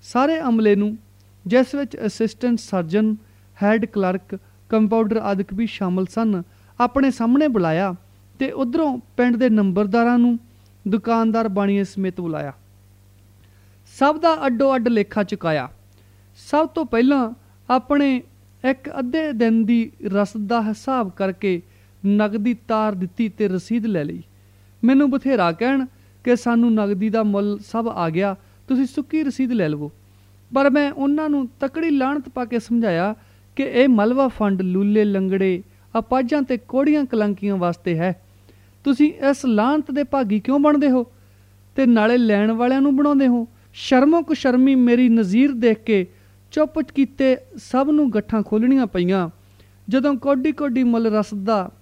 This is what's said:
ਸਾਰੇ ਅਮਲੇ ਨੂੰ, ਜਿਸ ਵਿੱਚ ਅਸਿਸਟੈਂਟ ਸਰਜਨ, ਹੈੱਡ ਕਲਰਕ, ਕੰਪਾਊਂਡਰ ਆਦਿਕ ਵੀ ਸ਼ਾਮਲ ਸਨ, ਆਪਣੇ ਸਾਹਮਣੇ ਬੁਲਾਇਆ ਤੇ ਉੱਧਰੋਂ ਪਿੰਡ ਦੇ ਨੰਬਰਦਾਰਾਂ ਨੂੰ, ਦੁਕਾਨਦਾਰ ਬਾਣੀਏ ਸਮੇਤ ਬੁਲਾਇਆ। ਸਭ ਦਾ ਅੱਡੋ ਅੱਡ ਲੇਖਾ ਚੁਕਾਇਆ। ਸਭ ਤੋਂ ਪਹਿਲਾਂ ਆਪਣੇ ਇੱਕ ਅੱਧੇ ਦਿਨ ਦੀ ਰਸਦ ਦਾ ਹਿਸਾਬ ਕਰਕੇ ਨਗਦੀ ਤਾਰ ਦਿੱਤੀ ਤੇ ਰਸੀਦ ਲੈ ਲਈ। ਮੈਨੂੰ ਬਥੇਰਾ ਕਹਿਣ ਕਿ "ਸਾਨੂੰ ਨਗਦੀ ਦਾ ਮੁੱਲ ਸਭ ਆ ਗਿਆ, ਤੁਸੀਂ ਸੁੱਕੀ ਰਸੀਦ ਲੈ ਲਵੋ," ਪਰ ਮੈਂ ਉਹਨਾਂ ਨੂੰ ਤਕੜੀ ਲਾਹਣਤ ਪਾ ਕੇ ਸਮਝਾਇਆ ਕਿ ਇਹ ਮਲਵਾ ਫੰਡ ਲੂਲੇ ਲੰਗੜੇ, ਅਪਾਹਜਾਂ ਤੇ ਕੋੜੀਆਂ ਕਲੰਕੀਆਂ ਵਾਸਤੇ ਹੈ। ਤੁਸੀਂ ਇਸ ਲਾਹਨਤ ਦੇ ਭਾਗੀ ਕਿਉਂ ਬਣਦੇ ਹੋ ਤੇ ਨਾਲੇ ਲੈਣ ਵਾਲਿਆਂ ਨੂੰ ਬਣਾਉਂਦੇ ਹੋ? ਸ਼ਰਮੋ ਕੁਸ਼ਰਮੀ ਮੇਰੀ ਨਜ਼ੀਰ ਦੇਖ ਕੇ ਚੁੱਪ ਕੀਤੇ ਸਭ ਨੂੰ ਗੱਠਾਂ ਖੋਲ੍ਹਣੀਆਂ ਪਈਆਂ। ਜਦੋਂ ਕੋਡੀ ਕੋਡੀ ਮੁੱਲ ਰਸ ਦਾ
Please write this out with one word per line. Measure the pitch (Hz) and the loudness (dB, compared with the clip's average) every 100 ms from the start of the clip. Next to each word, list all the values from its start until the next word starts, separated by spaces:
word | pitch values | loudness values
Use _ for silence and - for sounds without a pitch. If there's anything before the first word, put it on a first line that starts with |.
ਸਾਰੇ | - 247 277 320 | -4 0 0 0
ਅਮਲੇ | 285 226 214 202 | 0 2 4 2
ਨੂੰ, | 208 214 - _ _ _ 185 | 0 -6 -16 _ _ _ 0
ਜਿਸ | 233 254 285 | 2 2 -2
ਵਿੱਚ | 285 - 220 | -8 -6 -6
ਅਸਿਸਟੈਂਟ | - 226 - 247 233 | -2 -4 -2 -2 -2
ਸਰਜਨ, | - 190 165 190 220 214 - - _ - | -2 -4 -2 0 0 -2 -10 -20 _ -4
ਹੈੱਡ | 202 220 226 | 0 0 0
ਕਲਰਕ, | - 190 185 - 190 _ _ _ | -2 -2 -2 -8 -16 _ _ _
ਕੰਪਾਊਂਡਰ | 220 220 226 220 220 | 0 2 2 0 -2
ਆਦਿਕ | 208 196 202 | -2 -4 -4
ਵੀ | 196 233 | -4 -6
ਸ਼ਾਮਲ | - 190 180 185 | -4 -4 -2 -4
ਸਨ, | - 226 190 175 _ _ _ | -2 -2 -2 -6 _ _ _
ਆਪਣੇ | 240 254 269 | -2 0 0
ਸਾਹਮਣੇ | 254 233 262 302 | 0 0 2 2
ਬੁਲਾਇਆ | 226 170 160 196 180 _ _ _ _ | 2 0 0 -2 -6 _ _ _ _
ਤੇ | 269 | -6
ਉੱਧਰੋਂ | - 262 285 311 254 - - | -4 -4 -2 -2 -4 -10 -2
ਪਿੰਡ | 247 233 | 0 2
ਦੇ | 233 | 2
ਨੰਬਰਦਾਰਾਂ | 214 196 185 208 226 233 240 | 4 2 0 0 2 2 4
ਨੂੰ, | 240 233 - _ _ _ - | 2 0 -6 _ _ _ -4
ਦੁਕਾਨਦਾਰ | 208 202 226 226 220 226 | -4 -2 0 0 0 -2
ਬਾਣੀਏ | 190 202 202 | -2 0 0
ਸਮੇਤ | 190 196 190 185 | -2 -4 -6 -6
ਬੁਲਾਇਆ। | 175 156 147 - _ _ _ _ _ _ _ _ - _ _ _ _ - | -8 -6 -8 -12 _ _ _ _ _ _ _ _ -20 _ _ _ _ 0
ਸਭ | 277 302 | 0 2
ਦਾ | 330 320 277 | 0 0 -2
ਅੱਡੋ | 233 269 262 | 0 2 2
ਅੱਡ | 233 | 0
ਲੇਖਾ | 226 202 - | 0 0 -2
ਚੁਕਾਇਆ। | 202 208 170 156 123 - - _ - _ _ _ | -4 -4 -2 -2 -4 -12 -20 _ -20 _ _ _
ਸਭ | - 294 320 | -4 -2 0
ਤੋਂ | 330 294 | -2 -4
ਪਹਿਲਾਂ | 226 254 285 233 240 _ _ _ | 2 2 2 0 -6 _ _ _
ਆਪਣੇ | 254 254 285 285 254 - - _ _ 254 | -2 0 0 2 -2 -6 -20 _ _ -4
ਇੱਕ | 262 - - | -4 -6 -8
ਅੱਧੇ | 247 320 311 | -4 -4 -4
ਦਿਨ | 233 226 226 220 | 0 2 2 2
ਦੀ | 233 226 - 202 | 0 0 -6 -4
ਰਸਦ | 190 202 220 208 | -2 -2 -4 -4
ਦਾ | 233 | -2
ਹਿਸਾਬ | 214 214 - 262 208 | -2 -6 -4 -4 -4
ਕਰਕੇ | 180 190 185 202 175 - _ _ _ 196 | -4 -6 -4 -4 -4 -6 _ _ _ -2
ਨਗਦੀ | 208 208 214 208 | 2 0 0 -2
ਤਾਰ | 233 - 220 214 | -4 -2 -2 -2
ਦਿੱਤੀ | 202 180 - 226 | -4 -8 -4 -6
ਤੇ | - 208 | -2 -2
ਰਸੀਦ | 185 - 233 220 | -2 -4 -4 -2
ਲੈ | 190 | -4
ਲਈ। | 147 170 165 _ _ _ _ _ | -4 -8 -16 _ _ _ _ _
ਮੈਨੂੰ | 226 269 285 | 2 4 2
ਬਥੇਰਾ | 262 262 254 175 | 0 0 0 0
ਕਹਿਣ | 165 240 269 254 - - _ | 0 -2 -2 -4 -10 -20 _
ਕਿ | - 240 | 0 0
"ਸਾਨੂੰ | - 233 233 | 2 2 2
ਨਗਦੀ | 220 202 202 220 | 2 0 -2 -2
ਦਾ | 220 | 0
ਮੁੱਲ | 214 202 208 202 | 0 0 -2 -4
ਸਭ | - 226 233 - | -8 -6 -6 -4
ਆ | 170 | -4
ਗਿਆ, | 160 202 190 - _ - | -2 -4 -4 -14 _ -4
ਤੁਸੀਂ | 262 269 | -2 -2
ਸੁੱਕੀ | - 294 311 | -4 -4 -4
ਰਸੀਦ | 294 - 254 | -4 -2 -2
ਲੈ | 240 160 | 0 -2
ਲਵੋ," | 151 147 - _ _ _ _ _ 254 | -4 -8 -14 _ _ _ _ _ 2
ਪਰ | 277 | 2
ਮੈਂ | 269 285 | 2 0
ਉਹਨਾਂ | 285 277 294 311 | 0 0 0 0
ਨੂੰ | 285 247 - | -2 -4 -6
ਤਕੜੀ | 277 320 330 | -6 -4 -2
ਲਾਹਣਤ | 285 262 294 254 | 0 0 -4 -6
ਪਾ | - 240 | -10 -4
ਕੇ | 240 | -6
ਸਮਝਾਇਆ | 214 233 226 170 190 220 - _ _ - | -2 -2 0 0 -2 -6 -14 _ _ -6
ਕਿ | |
ਇਹ | 269 240 269 | -4 2 4
ਮਲਵਾ | 233 208 254 269 | 4 2 2 0
ਫੰਡ | - 208 190 | 0 -2 0
ਲੂਲੇ | 185 185 202 214 208 | -2 0 2 2 2
ਲੰਗੜੇ, | 196 190 190 190 180 196 _ _ 226 | 0 -2 0 0 -2 -6 _ _ -6
ਅਪਾਹਜਾਂ | 220 254 247 302 | -2 -2 0 -2
ਤੇ | 269 240 | -2 -6
ਕੋੜੀਆਂ | - 254 285 302 269 | -4 -2 2 0 0
ਕਲੰਕੀਆਂ | 233 208 190 202 196 | -2 -2 -2 -4 -2
ਵਾਸਤੇ | 175 170 - 165 | -2 -4 -4 -2
ਹੈ। | 175 175 _ _ _ _ _ _ | -2 -4 _ _ _ _ _ _
ਤੁਸੀਂ | - 254 302 | -4 2 2
ਇਸ | - 277 277 262 | 2 -2 0 0
ਲਾਹਨਤ | 214 226 302 294 | 2 2 0 -2
ਦੇ | 277 | -4
ਭਾਗੀ | 285 277 240 214 | -2 -2 -2 -2
ਕਿਉਂ | 196 277 | 0 2
ਬਣਦੇ | 294 302 285 | 4 4 2
ਹੋ | 254 233 _ _ _ _ _ _ - | 2 -2 _ _ _ _ _ _ 0
ਤੇ | 262 | 4
ਨਾਲੇ | 226 214 247 | 4 4 2
ਲੈਣ | 233 202 214 | 2 2 0
ਵਾਲਿਆਂ | 226 240 269 | 0 0 2
ਨੂੰ | 277 269 | 2 2
ਬਣਾਉਂਦੇ | 294 285 269 | 2 2 2
ਹੋ? | 240 233 _ _ | 0 -4 _ _
ਸ਼ਰਮੋ | - - 254 285 339 | -16 0 4 4 2
ਕੁਸ਼ਰਮੀ | 311 320 269 254 262 269 | 0 -2 0 2 4 4
ਮੇਰੀ | 240 240 254 | 4 4 4
ਨਜ਼ੀਰ | 226 202 208 277 | 4 2 2 2
ਦੇਖ | 247 233 220 | 2 0 0
ਕੇ | - 208 180 - _ _ _ | 0 -2 -2 -10 _ _ _
ਚੁੱਪ | - 302 320 | -2 -2 -2
ਕੀਤੇ | 254 - 269 - 262 254 - 294 | -6 -2 -2 0 0 0 -4 -20
ਸਭ | - 254 277 | -6 -2 2
ਨੂੰ | 302 285 | 2 2
ਗੱਠਾਂ | 214 208 220 | 0 -2 -4
ਖੋਲ੍ਹਣੀਆਂ | 208 214 247 269 240 | -2 0 2 2 0
ਪਈਆਂ। | 185 175 190 170 - _ - - _ - | -2 0 0 -2 -8 _ -20 -20 _ -2
ਜਦੋਂ | 247 269 277 | 0 0 -2
ਕੋਡੀ | 269 277 285 | 0 0 0
ਕੋਡੀ | - 294 240 | -2 -4 0
ਮੁੱਲ | 247 233 226 | 0 2 0
ਰਸ | 214 208 | 0 -2
ਦਾ | 208 196 220 180 - | -6 -2 -2 -4 -12